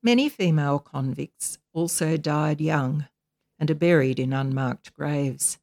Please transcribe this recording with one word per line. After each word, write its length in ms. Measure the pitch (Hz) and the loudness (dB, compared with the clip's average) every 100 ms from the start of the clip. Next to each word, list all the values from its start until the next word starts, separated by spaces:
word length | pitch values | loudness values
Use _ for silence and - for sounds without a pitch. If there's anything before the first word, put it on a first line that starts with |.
Many 260 | 233 240 285 | 4 4 2
female 480 | - 180 156 143 143 | 0 2 2 2 -2
convicts 800 | - 143 135 143 143 _ - - _ | -2 -6 -6 -6 -10 _ -10 -10 _
also 420 | 165 170 - 160 160 | -4 -4 -2 0 0
died 460 | 151 151 151 151 | 0 0 0 0
young 460 | 156 156 131 147 147 _ _ _ _ _ | 0 0 0 -2 -6 _ _ _ _ _
and 140 | 156 | -2
are 40 | 151 | 2
buried 440 | 170 170 131 131 | 4 4 2 0
in 140 | 131 | -2
unmarked 600 | 135 135 135 131 - - | -2 -2 -2 -2 -4 -12
graves 640 | _ 147 147 139 135 - - | _ -4 -2 -2 -2 -4 -6